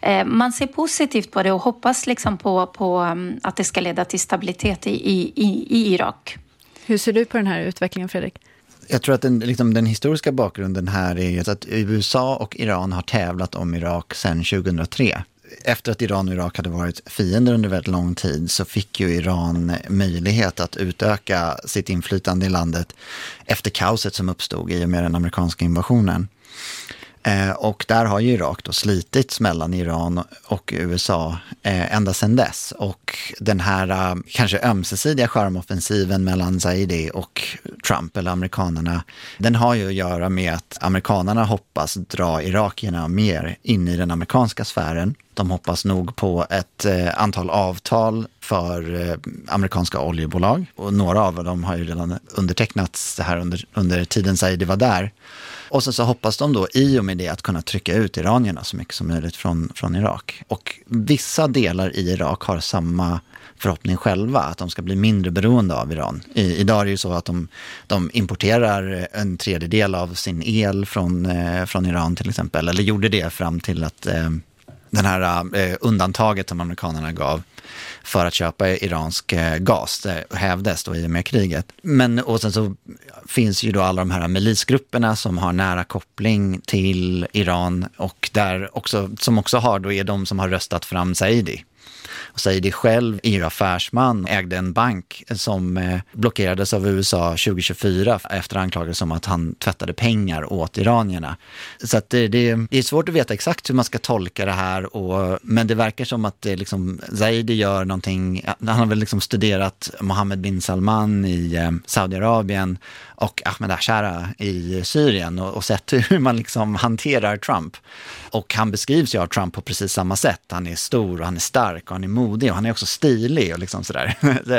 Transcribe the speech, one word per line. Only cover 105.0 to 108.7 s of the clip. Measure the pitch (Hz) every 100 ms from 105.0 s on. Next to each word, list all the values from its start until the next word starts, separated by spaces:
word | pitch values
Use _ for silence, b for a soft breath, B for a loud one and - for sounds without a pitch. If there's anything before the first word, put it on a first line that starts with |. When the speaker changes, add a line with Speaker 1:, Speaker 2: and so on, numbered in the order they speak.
| 92 95 92 95
Speaker 3:
men | - 113 110
det |
verkar | 110 110 -
som | 123 120
att | 107 -
det | 107 92
liksom, | 98 98 92 90 -
Zaidi | 101 107 117 113
gör | 110 101 98
någonting, | 95 95 95 92 92 92 -
han | - 113